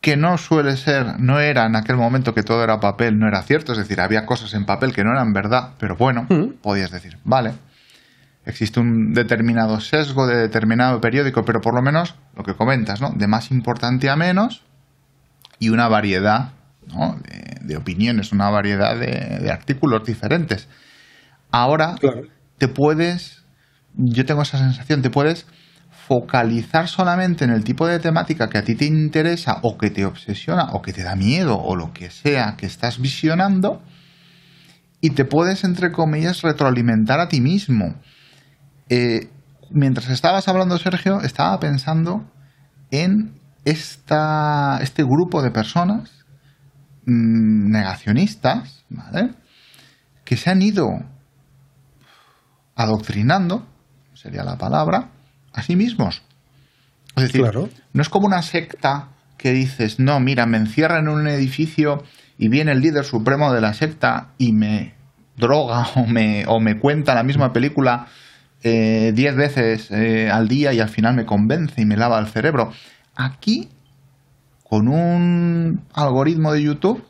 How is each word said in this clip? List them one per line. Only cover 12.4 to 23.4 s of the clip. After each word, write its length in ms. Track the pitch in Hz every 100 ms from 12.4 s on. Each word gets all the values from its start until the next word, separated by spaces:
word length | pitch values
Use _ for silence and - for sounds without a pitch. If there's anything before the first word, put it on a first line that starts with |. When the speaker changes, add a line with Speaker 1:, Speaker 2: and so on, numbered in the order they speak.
Speaker 1:
que 120 | -
comentas, 460 | 98 117 131 107 101
¿no? 100 | 139
De 140 | - 104
más 220 | 110 -
importante 580 | 131 117 120 120 127 139
a 60 | 143
menos 460 | 175 185 233 - _ _ _ _ _ _ _ _ - _
y 80 | 110
una 180 | 113 120
variedad, 640 | 107 104 92 104 110 139 - _ _ -
¿no? 280 | - - -
de, 360 | - - 50 -
de 140 | - 76
opiniones, 560 | 71 90 113 117 98
una 180 | 101 101
variedad 480 | 104 101 101 101 117
de, 400 | 120 123 90 95
de 80 | 95
artículos 520 | - - 135 160 113
diferentes. 640 | 110 113 107 160 160 98 - - _ - - _ _ _ _
Ahora 460 | 120 123 151 156 180
Speaker 2:
Claro. 240 | 139 120 143 _ _ _
Speaker 1:
te 100 | 131
puedes, 720 | 131 143 160 170 175 - -